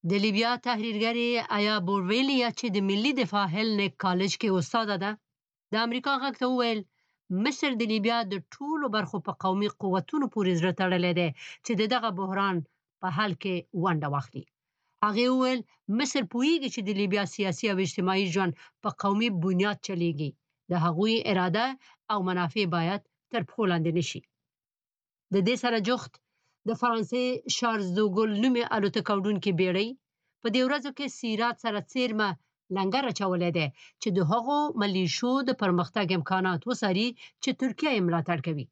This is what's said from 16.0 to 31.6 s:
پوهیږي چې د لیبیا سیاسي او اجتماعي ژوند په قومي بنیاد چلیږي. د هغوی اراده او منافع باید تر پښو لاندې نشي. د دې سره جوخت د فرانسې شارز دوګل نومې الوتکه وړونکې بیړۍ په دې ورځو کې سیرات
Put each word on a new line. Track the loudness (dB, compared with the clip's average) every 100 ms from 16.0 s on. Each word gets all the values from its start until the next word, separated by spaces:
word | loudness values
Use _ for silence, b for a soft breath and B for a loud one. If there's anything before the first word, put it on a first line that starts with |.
| 0 -2 -2
پوهیږي | 0 2 2 0
چې | -4
د | -4 0
لیبیا | 0 0 -2
سیاسي | -2 -2 -2 -2
او | 0
اجتماعي | -2 0 0 2 2
ژوند | 0 0 B B _
په | -8 -2
قومي | 0 2 0 0
بنیاد | 0 2 0 -2 -6
چلیږي. | -2 -2 -2 -6 -8 _ _ -4
د | 0
هغوی | 2 2 2 2 2
اراده | 2 2 0 0 -4 b b _
او | -2 0
منافع | 0 0 0 0
باید | 0 0 -2 -6 _ _
تر | -6 -4
پښو | -2 2
لاندې | 2 2 0
نشي. | -2 -6 _ _ _ _ _ _ _ _ _ _ _
د | 2 2
دې | 2
سره | 0 0 0
جوخت | -2 -4 _ _ _ _ _ -6
د | 0
فرانسې | 0 0 0 0 0 -2 -4 -2
شارز | 0 0 0 2
دوګل | 2 2 0 2
نومې | 2 2 0 0
الوتکه | 0 0 0
وړونکې | 0 0 0 0 2
بیړۍ | 2 2 -2 -6 _ _ _ _
په | 0
دې | 2 2
ورځو | 0 -2 -6
کې | -8 -6
سیرات | -4 0 0 -2